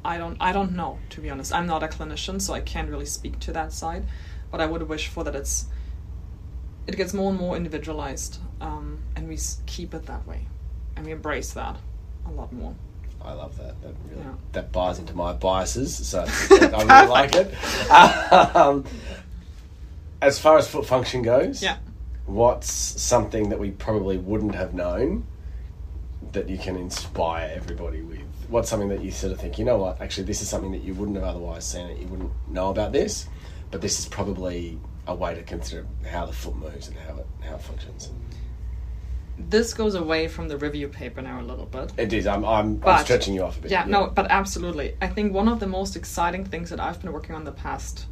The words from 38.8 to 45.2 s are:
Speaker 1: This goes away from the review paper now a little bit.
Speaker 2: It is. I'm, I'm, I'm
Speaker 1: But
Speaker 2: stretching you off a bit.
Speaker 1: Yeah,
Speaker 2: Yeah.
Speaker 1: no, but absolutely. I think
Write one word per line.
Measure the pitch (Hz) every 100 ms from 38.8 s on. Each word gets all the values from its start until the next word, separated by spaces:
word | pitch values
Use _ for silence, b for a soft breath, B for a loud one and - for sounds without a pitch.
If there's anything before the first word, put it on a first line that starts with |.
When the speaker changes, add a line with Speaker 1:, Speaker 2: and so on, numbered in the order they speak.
| B B B B B -
Speaker 1:
This | 170 214 233
goes | - 214 190
away | 160 160 160
from | - 165
the | 143
review | 147 147 143
paper | - 127 127
now | 131 127
a |
little | 120 123 -
bit. | 131 120 -
Speaker 2:
It | 117
is. | 107 95
I'm, | 101 104
I'm, | 110 107
I'm | 107
Speaker 1:
But | - 170 -
Speaker 2:
stretching | 123 -
you | 95
off | 90 -
a |
bit. | -
Speaker 1:
Yeah, | 190 -
Speaker 2:
Yeah. |
Speaker 1:
no, | 202 185
but | - 190
absolutely. | 196 196 - 175 156 135 -
I | 190
think | 185